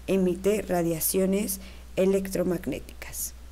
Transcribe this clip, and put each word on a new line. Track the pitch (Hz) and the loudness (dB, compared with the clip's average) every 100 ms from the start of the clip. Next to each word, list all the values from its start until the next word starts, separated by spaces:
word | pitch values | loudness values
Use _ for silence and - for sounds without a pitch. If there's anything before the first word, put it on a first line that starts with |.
| - | 0
emite | 190 185 175 190 214 | 2 4 2 2 0
radiaciones | - 180 165 160 - 190 190 190 226 - - - - - | 2 0 2 0 0 2 4 2 0 -4 -10 -14 -6 2
electromagnéticas, | 190 196 190 - 180 170 156 - - - - - - - - | 4 4 2 0 0 0 -2 -6 -8 -12 -10 -8 -8 -10 -12